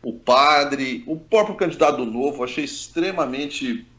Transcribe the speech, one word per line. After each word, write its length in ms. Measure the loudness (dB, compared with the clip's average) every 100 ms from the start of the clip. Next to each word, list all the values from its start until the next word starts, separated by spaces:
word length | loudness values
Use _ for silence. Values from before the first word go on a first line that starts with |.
O 100 | -10
padre, 880 | -6 2 6 6 6 2 -2 -4 -6 -8
o 100 | -10
próprio 380 | 0 2 2
candidato 500 | 0 -2 2 2 2
do 0 |
Novo, 400 | -4 -2 -4 -4
achei 200 | -6 -4
extremamente 1200 | -8 -10 -8 -4 -2 -2 -4 -4 -8 -6 -6 -6 -8